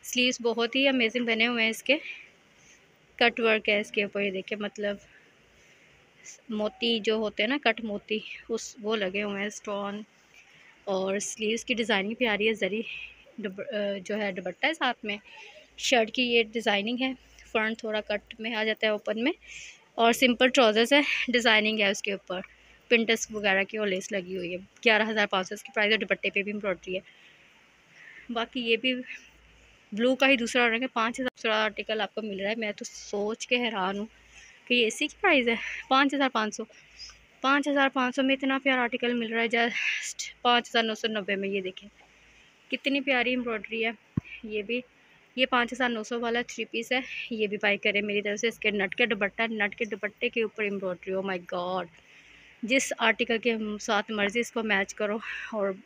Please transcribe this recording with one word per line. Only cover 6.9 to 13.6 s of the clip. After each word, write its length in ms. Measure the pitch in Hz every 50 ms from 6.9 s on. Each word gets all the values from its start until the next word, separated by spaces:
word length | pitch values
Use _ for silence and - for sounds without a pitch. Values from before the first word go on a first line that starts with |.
| 233 226
जो 180 | 202 226 220 220
होते 240 | 220 214 208 -
हैं 80 | 208 220
ना, 80 | 269 294
cut 220 | - 233 220 - 226
मोती, 380 | 220 202 202 _ - 220 220 - - - - - -
उस, 260 | 233 220 - - - 277
वो 140 | 202 208 226
लगे 260 | 220 196 185 190 202
हुए 200 | 214 208 202 196
हैं, 100 | 202 208
stone। 540 | 208 - _ 214 202 202 202 202 202 208 214 _ _ _ _ _ _ - - _ _ - - - _ _ _ -
और 300 | 196 185 190 190 190 202
sleeves 460 | 202 - - - 220 208 220 226 -
की 100 | - 254
designing 420 | 226 233 208 220 190 190 202 233
प्यारी 300 | - 254 233 208 196 214
है, 80 | 220 220
जरी 300 | 196 - - 196 220 226 - - - - - - - - - - -
दुप-, 200 | 208 208 190 196